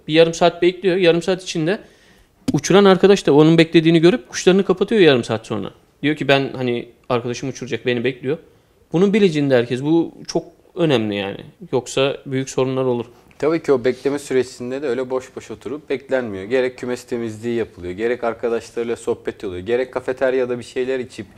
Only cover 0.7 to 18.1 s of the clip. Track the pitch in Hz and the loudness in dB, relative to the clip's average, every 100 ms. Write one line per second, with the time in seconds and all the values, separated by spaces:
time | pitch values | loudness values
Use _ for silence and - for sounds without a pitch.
0.7 | 180 196 185 170 170 180 180 - 175 156 | 0 -2 2 2 2 0 -4 -6 -4 -2
1.7 | 220 - _ _ _ _ _ - 143 - | -4 -8 _ _ _ _ _ -4 -2 4
2.7 | 190 196 180 190 196 - 143 156 165 165 | 6 6 6 4 4 4 6 6 6 4
3.7 | 170 160 165 170 247 - - 190 190 190 | 4 4 4 4 2 -4 -2 2 4 2
4.7 | 180 202 226 156 127 113 110 - 107 - | 0 0 4 4 4 0 -6 -6 -8 -8
5.7 | - _ _ 143 147 139 139 135 131 127 | -14 _ _ -4 -2 0 0 0 -4 -4
6.7 | 120 - _ - 123 120 120 135 - 123 | -4 -8 _ -4 -4 -4 -8 -8 -10 -10
7.7 | 113 127 120 120 131 131 165 - _ _ | -6 -4 -2 -2 -4 -6 -8 -10 _ _
8.7 | _ _ 160 202 214 196 151 139 127 120 | _ _ 0 2 4 2 2 2 2 2
9.7 | 127 147 165 - - - 170 - _ _ | -2 0 0 0 -6 -8 -8 -8 _ _
10.7 | - 165 120 107 101 98 - - - 175 | -2 0 0 0 -4 -6 -10 -16 -20 -4
11.7 | 127 - 135 139 - 143 131 131 - 131 | -4 -2 -2 -2 -4 -6 -6 -4 -2 -2
12.7 | 131 131 120 110 - _ - 151 165 156 | -2 -2 -2 -6 -16 _ -6 -2 -2 0
13.7 | 131 127 123 139 143 - 131 123 - 123 | 0 0 -2 -4 -4 -2 -2 -2 -6 -10
14.7 | 135 147 120 131 131 - 117 - 107 104 | -8 -6 -4 -4 -6 -8 -16 -16 -14 -12
15.7 | 151 - 131 - 131 117 95 101 127 127 | -10 -6 -8 -4 -4 -4 -8 -4 -2 -2
16.7 | 127 123 123 - 120 117 107 120 117 101 | -6 -8 -8 -8 -8 -8 -8 -6 -4 -6
17.7 | - 87 92 117 | -10 -12 -6 -4